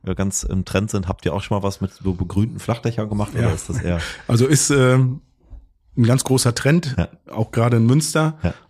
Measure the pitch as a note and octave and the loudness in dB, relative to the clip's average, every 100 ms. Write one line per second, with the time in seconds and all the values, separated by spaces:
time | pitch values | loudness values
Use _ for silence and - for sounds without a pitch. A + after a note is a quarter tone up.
0 | - F#2 G2 - - F#2+ F2+ F#2+ G#2 G#2 | -6 -4 -2 -4 -4 -4 -2 -2 -2 -2
1 | F2 - - E2 - G#2 G2 - F#2+ - | -4 -4 -2 -4 -2 -2 -2 -4 -6 -4
2 | F#2+ F2 F2 F2+ A2+ G2+ - A2+ A#2+ A2+ | -4 -4 -2 0 0 -2 -6 -4 -4 -4
3 | G#2+ G#2 G#2 A#2 A#2 F#2 - G2+ E2 F2 | -4 -4 -4 -2 -4 -4 -6 -6 -4 -4
4 | E2 - - A#2+ C3 D3 - C#3+ B2+ C3 | -6 -10 -2 0 4 2 2 2 4 4
5 | B2+ C3 - _ _ - - _ _ - | 2 -2 -12 _ _ -20 -20 _ _ 0
6 | A#2 B2+ - C3 B2 A#2 C3+ E3 C#3+ B2+ | 2 2 2 2 2 0 2 2 2 -2
7 | E2+ - - - A2 - A#2 A#2 A2+ C#3 | -4 -6 -12 -6 -2 0 2 4 4 4
8 | D#3 D#3+ D#3 D#3 E3+ - | 2 0 0 0 -4 -4